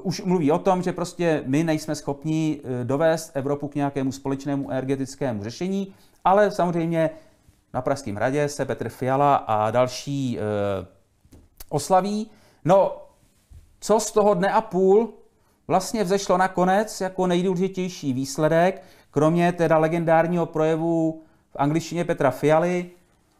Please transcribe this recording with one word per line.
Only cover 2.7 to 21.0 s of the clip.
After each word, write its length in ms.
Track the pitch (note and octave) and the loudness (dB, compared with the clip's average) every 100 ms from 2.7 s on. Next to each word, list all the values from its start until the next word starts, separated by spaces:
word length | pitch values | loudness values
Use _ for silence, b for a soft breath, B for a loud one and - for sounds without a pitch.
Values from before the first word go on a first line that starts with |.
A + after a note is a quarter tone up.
| B2 | -6
dovést 520 | A#2+ C#3 D#3+ E3+ - C#3 | -2 0 2 0 -4 -6
Evropu 320 | C3+ C#3+ C#3+ | -4 -4 -4
k 60 | |
nějakému 380 | D3 C#3+ C#3 C3 | -4 -4 -2 -4
společnému 580 | - C3+ C3+ D3 C#3 C#3 | -4 -6 -6 -4 -6 -4
energetickému 760 | C3 C3 C3+ C3 - C3+ G#2+ | -6 -4 -4 -6 -6 -6 -4
řešení, 500 | G#2 - F3+ G3 G3 B B B | -8 -6 -4 -4 -6 B B B
ale 260 | F3+ G3+ G3+ | 2 4 4
samozřejmě 600 | G3+ F3 E3+ E3 E3 D#3 - B B B B _ | 2 -2 0 -2 0 0 -4 B B B B _
na 100 | B2+ | -6
Pražském 340 | C3+ C3+ - G2+ | -4 -4 -6 -4
hradě 320 | B2+ D3 D3 | -2 0 -2
se 160 | - | -2
Petr 240 | C3 A#2 A2 | -4 -4 -6
Fiala 480 | - B2+ C3+ C#3+ C3+ | -6 -2 2 4 2
a 340 | - A2 A2 | 2 0 2
další, 680 | A#2+ B2+ - - C#3 C3 F#2+ | 2 0 -2 -6 -4 -4 -2
eh, 480 | G#2+ G#2 G2+ G2 F#2 _ _ _ _ - _ - - | -2 -2 -2 -4 -8 _ _ _ _ -20 _ -20 -6
oslaví. 640 | D3 - F#3+ G3+ G#3 G#3+ b b b | -6 2 2 2 -2 -8 b b b
No, 320 | D3 F#3+ D#3+ - - _ _ _ _ - - _ | 4 4 4 -2 -16 _ _ _ _ -20 -20 _
co 200 | - G#3+ | 0 0
z 120 | G#3+ | 2
toho 220 | G#3+ G#3 | 2 2
dne 180 | F#3 F3+ | 4 2
a 80 | G3+ | 0
půl 520 | A3 F3+ F#3+ G#3 A3+ - _ _ _ _ - | 0 2 4 6 4 -4 _ _ _ _ -2
vlastně 360 | F3 F#3+ A3+ | 0 0 -2
vzešlo 320 | F3+ G3 G3 F#3 | 0 0 2 2
nakonec 640 | F#3 F#3 F3+ G3 G#3+ - | 2 2 2 2 0 -4
jako 260 | F#3+ F#3 F3+ | -6 -2 0
nejdůležitější 880 | F3 F#3+ F3 F#3+ F#3+ F#3 F3+ C#3+ | 2 0 0 -2 -4 -6 -6 -4
výsledek, 680 | B2+ C3+ - D#3 E3 F3+ F#3+ B B B | -4 -4 0 2 4 2 0 B B B
kromě 420 | - D#3 E3+ F3 | 0 2 4 2
teda 260 | F3 E3 D#3+ | 2 2 4
legendárního 680 | D#3+ E3+ E3 D#3+ E3 F3 D#3+ | 4 2 4 4 4 0 -2
projevu 760 | D#3 D#3 D#3+ E3 E3 | 0 0 2 0 0